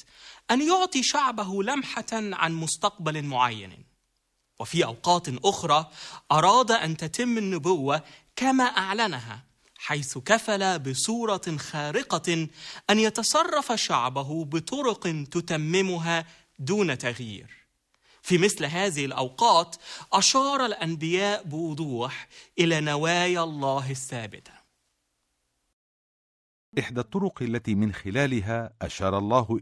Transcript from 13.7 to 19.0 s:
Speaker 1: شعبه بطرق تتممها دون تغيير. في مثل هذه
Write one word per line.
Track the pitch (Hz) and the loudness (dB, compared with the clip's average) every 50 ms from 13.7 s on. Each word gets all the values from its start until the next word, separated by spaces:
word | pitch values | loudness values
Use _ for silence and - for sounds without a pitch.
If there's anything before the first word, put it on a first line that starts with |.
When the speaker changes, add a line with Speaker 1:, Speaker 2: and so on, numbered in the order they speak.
Speaker 1:
شعبه | 233 214 - - 175 131 120 127 131 135 139 135 151 165 165 | -2 -2 0 0 2 2 2 0 -2 -4 -4 -4 -4 -6 -4
بطرق | 143 147 165 160 - 262 277 285 247 202 - - 180 165 156 143 135 | -4 -4 -4 -4 -4 -4 -2 0 0 0 0 -2 -4 -4 -4 -6 -4
تتممها | - 170 170 - 170 156 156 156 170 190 196 190 180 170 160 165 170 165 160 - - - _ _ _ - | -4 -4 -4 -2 -2 -2 0 0 2 2 2 0 -2 -2 -2 -2 -2 -2 -2 -6 -12 -20 _ _ _ -8
دون | 135 131 190 208 202 165 131 123 | -4 0 2 2 2 2 0 -2
تغيير. | - 127 117 - 123 110 101 87 - - - - _ _ _ _ _ _ _ _ _ _ _ _ | -4 -6 -6 -6 -8 -10 -12 -12 -14 -18 -20 -20 _ _ _ _ _ _ _ _ _ _ _ _
في | - - 180 170 | 0 2 4 6
مثل | 175 208 208 - 160 | 6 4 2 0 -4
هذه | 143 160 175 196 202 160 143 | -4 -2 -2 -2 -2 -2 -2